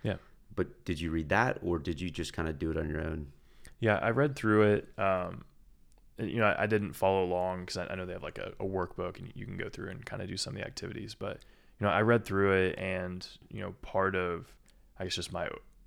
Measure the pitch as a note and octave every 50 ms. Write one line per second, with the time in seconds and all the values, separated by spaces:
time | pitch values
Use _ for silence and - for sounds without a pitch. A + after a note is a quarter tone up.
0 | - A#2 F#2+ - - - - - - - G#2 - F2+ - - - - - F2 D2+
1 | E2+ D#2+ D#2+ E2 D#2+ C#2+ F#2+ G#2 A#2+ B2+ - - - E2+ F2 E2 C#2+ F2+ E2 D#2
2 | F2+ F2 D2+ - E2 - - - D#2+ D#2+ D#2+ C#2 D#2+ D#2+ D#2 D#2 D#2+ D2+ D#2 D#2
3 | D#2+ D#2+ D#2+ D#2 D2 C#2+ - - - - - - - - - - A2+ A2 G#2 -
4 | - A#2 A#2 C3 C#3+ D3+ C3+ - - A2 G#2+ G#2+ G#2+ G#2 G#2 - - - - -
5 | G2 G2 F#2+ F#2 F2+ F2 F2+ - - - - - - - - _ - - - _
6 | _ - - - A2+ F2+ - A#2 A2 G2+ - - G#2+ G#2+ A2 G#2 G#2 E2+ - -
7 | - F#2+ F#2+ F#2+ F#2 F2+ F2+ F2+ F2+ F#2 F#2 F#2 F#2 - - F2+ F2 - - F#2
8 | F#2 F2+ F2 - D2 D2+ - - - - - - - F#2+ F#2+ F#2 F2+ F2 - -
9 | F2 F#2 F#2+ F#2 F2+ - - - G#2 G#2 F#2+ F#2 - G2+ - - - F#2+ F#2+ -
10 | - - G2+ G2+ G2 F#2+ F#2+ F#2+ - - F#2+ G2 - - - - G2 F#2+ - -
11 | G#2 A2 - - G2+ - - - - - - _ _ - - - G2+ G2+ E2 G#2
12 | A2 A2+ A#2 A2+ G2 - G2 G2 G2 G2 F#2+ F#2+ F#2 F#2 - - F#2+ F#2+ F#2 F#2
13 | F#2 F2+ F2+ F2+ - - - - - - - G#2 G2 F#2+ F#2+ - - - - F#2+
14 | F#2+ F#2+ F#2+ F#2 F2+ F2 E2+ E2+ - - - _ _ - - - - - - -
15 | F#2+ F#2 - - F2 - - E2+ E2+ - - - - - - - -